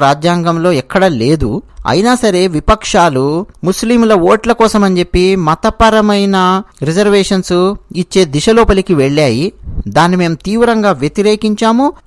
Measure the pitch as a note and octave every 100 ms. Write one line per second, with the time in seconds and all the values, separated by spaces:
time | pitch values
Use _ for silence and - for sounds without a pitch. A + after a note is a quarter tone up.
0 | C#3 D3 E3 F3 E3+ E3 E3+ D#3 - G3
1 | F#3+ C#3 A#2 D#3 B2+ C#3 - - - C3
2 | A3+ B3 A3 F3+ F#3 D#3 D3+ G#3+ - G#3+
3 | E3+ C3 C3+ D#3+ G3+ - E3 F#3+ A3+ A#3+
4 | A3+ G#3 E3+ G#3+ - A#3 A3 G#3+ G3+ F3+
5 | F3 F3 F3+ F#3+ D#3 D#3+ A3 A3 A3+ A3
6 | G#3 G3+ G3 G3 F#3 F#3+ G#3 - C#3+ E3
7 | G#3 G3+ F#3+ F#3+ F3+ F3 F#3 G#3 - E3
8 | F3+ G3 F3 C#3+ F3+ A3+ A3 G3 F#3 E3
9 | C3+ C#3+ D3 A2+ F3+ - - - - G2+
10 | E3+ F3+ F3 E3 - G#3+ A#3+ A3+ G#3 D3+
11 | C#3+ - G#3 G#3+ G#3+ G#3 A3+ A3+ C#4 -